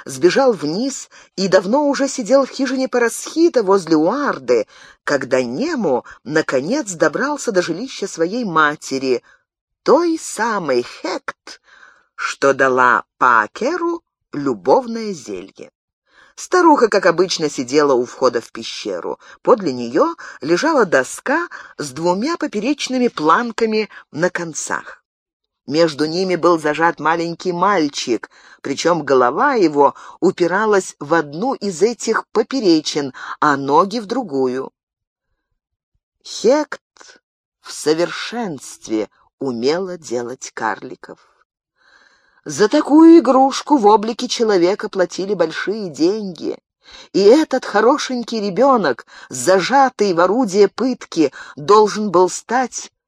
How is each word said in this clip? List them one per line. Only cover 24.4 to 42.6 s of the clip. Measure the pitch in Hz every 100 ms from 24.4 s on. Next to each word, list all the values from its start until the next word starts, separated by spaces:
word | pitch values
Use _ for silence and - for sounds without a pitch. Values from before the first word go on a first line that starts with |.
| 170 147 - 78 - - _ _ _ _ _ _ -
Между | 147 170 143 156
ними | 165 190 175
был | 160 170
зажат | 170 196 170 -
маленький | 156 170 170 170 185
мальчик, | 175 190 202 147 - - 110 - _ _ -
причем | - 139 165 170
голова | 143 135 123 151 277
его | 254 165 143 143 - - -
упиралась | 170 - 170 185 220 202 - -
в | 143
одну | 165 147 147 247
из | 240 202 160
этих | 208 233 - 214 -
поперечин, | 214 233 269 208 160 147 156 139 - - -
а | 151 139
ноги | 139 147 190 233
в | 196
другую. | 233 214 139 131 127 - - _ _ _ _ _ _ _ _ _ _ _ _ _ _
Хект | - - 208 294 - - _ _ - - _ _ _ _
в | -
совершенстве | - 147 160 170 - - 226 214 139 - - - 110 101 _ _ _
умела | 135 117 123 165 190 175
делать | 147 120 120 131 -
карликов. | - 113 95 131 - - - _ _ _ _ _ _ _ _ _ _ _ _
За | - 143